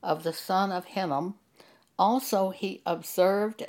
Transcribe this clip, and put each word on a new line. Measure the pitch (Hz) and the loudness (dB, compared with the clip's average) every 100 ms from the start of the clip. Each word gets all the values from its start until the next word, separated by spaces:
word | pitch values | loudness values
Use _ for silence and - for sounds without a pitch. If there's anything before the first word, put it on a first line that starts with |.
of | - 156 | -4 -2
the | 165 | -2
son | 160 - 190 196 | -6 0 2 2
of | 180 175 | -2 -4
Hinnom. | - 185 139 175 202 _ - - _ _ - | -4 -2 -2 -4 -8 _ -20 -20 _ _ 0
Also | 190 254 254 202 190 | 2 2 2 0 0
he | 185 190 196 - | -2 -6 -4 -4
observed | 170 - - 185 202 214 220 | -4 -2 4 4 4 0 -4